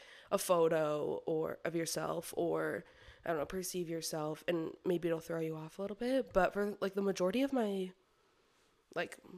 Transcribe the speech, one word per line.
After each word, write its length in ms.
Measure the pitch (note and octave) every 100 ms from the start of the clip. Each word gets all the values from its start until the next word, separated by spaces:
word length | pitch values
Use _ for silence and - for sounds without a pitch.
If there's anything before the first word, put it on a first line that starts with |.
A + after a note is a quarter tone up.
| - - -
a 60 | G3
photo 840 | - E3+ D#3+ D#3+ D3+ D3+ D3+ -
or, 320 | - D#3+ D#3+ -
of 100 | D#3+
yourself 580 | E3 E3 D#3 D#3 D#3+ - -
or, 480 | E3+ D#3+ D#3 G#2 - - - -
I 40 | -
don't 80 | D#3+
know, 60 |
perceive 440 | C#3+ F#3+ F3+ F#3 E3
yourself, 540 | E3 D#3+ D#3+ D3+ D3+ -
and 240 | E3+ D#3+ -
maybe 220 | - E3+ E3+
it'll 120 | E3
throw 200 | - E3
you 140 | D#3+
off 220 | D#3 D#3+ -
a 40 |
little 160 | G3 G3
bit. 340 | B3 C4+ B3
But 200 | F#3+ F3
for, 220 | G3+ G#3 -
like, 140 | G3
the 60 | G3
majority 400 | G3 F#3 F3+ A#3
of 120 | C#4
my, 380 | C4 G#3 G3 F#3 - _ _ _ _ _ _ _ _ _
like, 220 | E3+ E3+ - -